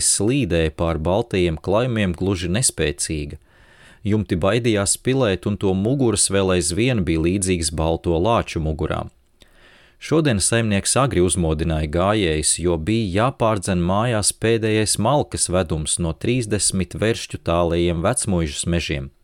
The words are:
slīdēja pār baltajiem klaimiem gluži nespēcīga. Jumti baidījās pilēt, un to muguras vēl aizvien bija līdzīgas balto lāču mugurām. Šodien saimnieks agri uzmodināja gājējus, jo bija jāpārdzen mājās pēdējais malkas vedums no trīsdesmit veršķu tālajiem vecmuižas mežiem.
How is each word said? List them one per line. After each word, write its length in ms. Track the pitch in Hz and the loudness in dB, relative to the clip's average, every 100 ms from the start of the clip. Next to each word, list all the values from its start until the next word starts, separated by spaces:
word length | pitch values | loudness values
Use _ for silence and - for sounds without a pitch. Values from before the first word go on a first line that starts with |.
slīdēja 720 | - - 104 143 98 85 80 - | 0 0 2 0 2 2 0 0
pār 220 | 85 80 | -2 0
baltajiem 560 | 80 98 - 98 87 78 | 0 0 0 0 0 0
klaimiem 560 | - 104 127 110 95 | 0 0 0 0 -2
gluži 380 | 87 92 95 87 | 0 -2 -2 -2
nespēcīga. 880 | 101 - - 76 - - 78 73 76 _ - - - - - | 0 -2 0 -2 -2 -6 -6 -6 -12 _ -20 -20 -20 -20 -10
Jumti 340 | 101 107 98 90 | 0 0 0 0
baidījās 600 | 98 117 117 104 101 - | 2 2 2 2 0 -2
pilēt, 460 | 127 135 117 92 104 | 0 2 2 0 -2
un 80 | 101 | 0
to 160 | 98 | 0
muguras 540 | 92 104 139 120 104 - | 0 0 2 2 2 0
vēl 300 | 98 95 90 | 2 2 2
aizvien 420 | 78 85 127 117 87 | 0 0 0 0 0
bija 160 | 80 85 | 2 2
līdzīgas 480 | 101 92 87 78 | 0 0 0 0
balto 460 | 78 80 82 90 82 | -2 0 0 0 0
lāču 420 | 101 113 85 85 | 2 0 0 -4
mugurām. 480 | 78 80 82 80 78 - _ _ - - - - - _ | -4 -2 -4 -4 -6 -14 _ _ -20 -20 -20 -20 -20 _
Šodien 380 | - 156 147 104 | 0 2 2 0
saimnieks 540 | - 117 113 98 - 120 | 2 0 2 0 0 0
agri 220 | 135 90 | 2 2
uzmodināja 640 | 90 90 82 78 80 78 78 | 2 2 0 0 0 0 -2
gājējus, 680 | 85 95 110 87 78 78 - | 0 2 2 2 0 0 0
jo 140 | 87 82 | 0 0
bija 300 | 80 113 104 92 | 0 -2 0 0
jāpārdzen 580 | 127 - 113 110 101 90 | 0 0 0 0 0 0
mājās 540 | 87 98 123 107 98 - | 0 0 0 0 -2 -2
pēdējais 600 | 110 113 110 110 107 - | 0 0 2 0 0 0
malkas 480 | 110 147 - - - | 2 0 0 -4 -2
vedums 480 | 90 85 80 76 - | 0 0 -2 -2 -2
no 80 | 82 | -4
trīsdesmit 840 | 78 110 123 110 104 - 95 87 82 | -2 -2 -2 -2 -2 0 -2 -4 -2
veršķu 400 | 107 113 - - - | -2 -2 -6 -6 0
tālajiem 540 | 85 85 85 87 82 | 2 2 2 2 0
vecmuižas 600 | 95 120 - 90 80 - 85 | 0 -2 0 0 -2 -4 -2
mežiem. 380 | 85 - 76 67 - | -2 -2 -6 -8 -14